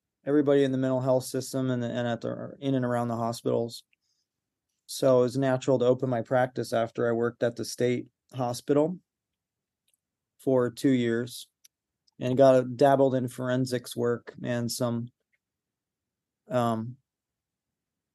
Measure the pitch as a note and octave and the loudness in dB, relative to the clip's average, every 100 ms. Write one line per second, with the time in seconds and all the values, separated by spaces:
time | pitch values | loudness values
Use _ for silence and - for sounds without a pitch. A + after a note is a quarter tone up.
0 | _ _ - D3 C#3+ C#3+ C3+ C3 C3 B2+ | _ _ 0 2 4 4 4 2 0 0
1 | C3+ B2+ B2+ C3 B2+ C3+ C3 B2 A#2 A#2 | 2 0 0 -8 -6 -4 -2 -2 -4 -4
2 | A#2+ A2+ A#2+ A#2 - - C#3 C3+ B2 A#2+ | -4 -4 -6 -8 -12 -8 -2 -2 0 -2
3 | A#2+ A2+ A#2 A#2+ C3 A#2+ A#2 - _ _ | -2 -4 -4 -4 -4 -2 -4 -8 _ _
4 | _ _ _ _ _ _ _ _ - - | _ _ _ _ _ _ _ _ -14 -2
5 | C#3 B2+ B2 B2+ C3+ B2+ - C3 A#2+ B2+ | 4 4 4 0 -2 0 0 2 2 2
6 | C3 A#2+ A2 C3 B2+ - A2+ A#2 A2+ - | 0 -2 0 0 0 -4 -4 -2 -2 -2
7 | A#2+ A#2 A#2 A#2 A#2+ A#2+ G#2+ - B2 B2 | -2 0 -2 -2 -4 -4 -10 -2 -2 -2
8 | - _ _ B2+ B2 A#2+ - C#3+ D#3 F#3 | -6 _ _ -6 -6 -6 0 2 2 -4
9 | _ _ _ _ _ _ _ _ _ _ | _ _ _ _ _ _ _ _ _ _
10 | _ _ _ _ C#3+ C3 B2 A#2+ C#3+ B2+ | _ _ _ _ 0 2 0 0 2 2
11 | A#2 A#2 B2 - - _ _ _ _ _ | 2 0 -4 -12 -20 _ _ _ _ _
12 | _ - B2+ B2+ C3+ C3 B2+ A#2+ C#3 C3+ | _ -8 -2 6 6 6 2 2 4 6
13 | C3+ B2+ B2 B2 B2+ B2+ B2+ B2+ B2 B2 | 4 2 -4 -6 -2 0 0 -2 -6 -4
14 | A#2+ A#2 - - B2 A#2+ A#2+ - B2 A#2 | -2 -2 -6 -10 -4 -4 -4 -4 -2 -4
15 | A#2+ _ _ _ _ _ _ _ _ _ | -6 _ _ _ _ _ _ _ _ _
16 | _ _ _ _ - B2+ A#2+ A2+ A#2 B2 | _ _ _ _ -4 -2 0 -2 -6 -14
17 | _ _ _ _ _ _ _ _ _ _ | _ _ _ _ _ _ _ _ _ _
18 | _ | _